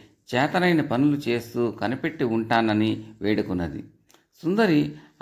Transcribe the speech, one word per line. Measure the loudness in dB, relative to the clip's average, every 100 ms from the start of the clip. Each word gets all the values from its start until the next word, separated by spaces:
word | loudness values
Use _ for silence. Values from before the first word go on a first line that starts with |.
| -20 _ -6
చేతనైన | -2 0 2 2 2
పనులు | 2 2 2 2
చేస్తూ | 0 -2 -2 -2 -2
కనిపెట్టి | -2 -4 -4 -6 -4
ఉంటానని | -2 -2 2 2 2 2 0 -2 -8 -6
వేడుకున్నది. | -2 0 0 -4 -4 -8 -14 _ _ _ _ _
సుందరి | -2 2 4 4 2 -6 -18 _